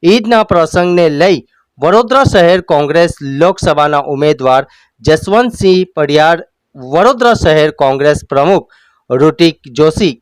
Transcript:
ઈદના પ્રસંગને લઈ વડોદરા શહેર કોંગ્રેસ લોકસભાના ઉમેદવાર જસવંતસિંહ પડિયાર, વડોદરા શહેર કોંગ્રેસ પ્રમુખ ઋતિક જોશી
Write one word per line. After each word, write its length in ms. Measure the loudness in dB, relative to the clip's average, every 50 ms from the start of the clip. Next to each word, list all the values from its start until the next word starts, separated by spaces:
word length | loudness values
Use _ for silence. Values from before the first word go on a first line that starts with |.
| 2
ઈદના 400 | 2 0 0 0 0 0 0 0
પ્રસંગને 600 | 0 0 0 0 0 0 -2 -2 0 0 2 0 0 0 0
લઈ 160 | 0 0 0 -2 -4 _ _ _ _ _ _ _
વડોદરા 460 | -2 0 2 2 0 0 0 0 0
શહેર 340 | 2 2 2 2 2 2 0 0 -2 -2
કોંગ્રેસ 380 | -2 -2 0 0 0 0 0 -2 -8 -12 -10 -4 -2
લોકસભાના 680 | 0 0 0 -2 -2 -2 0 0 0 0 0 -2 -4 -4
ઉમેદવાર 560 | -6 -2 -2 -2 -2 0 0 0 0 0 -2 _ _ _ _ _ _ _
જસવંતસિંહ 800 | _ 0 0 0 0 -2 0 0 0 -2 -4 -2 0 0 2 2 0 -4 _
પડિયાર, 420 | -6 -4 0 0 2 2 2 0 -2 -4 _ _ _ _ _ _
વડોદરા 600 | -20 -14 -4 -2 0 2 2 0 2 0 0 0
શહેર 340 | 0 0 0 2 2 2 0
કોંગ્રેસ 480 | 0 0 0 0 0 0 0 0 0 0 -4 -4
પ્રમુખ 380 | -2 0 0 2 0 -2 -2 _ _ _ _ _ _ _ _ _
ઋતિક 480 | -2 0 2 0 2 2 0 0 0 _ _ -16
જોશી 420 | -2 0 0 0 0 0 -4 -4 -4 -6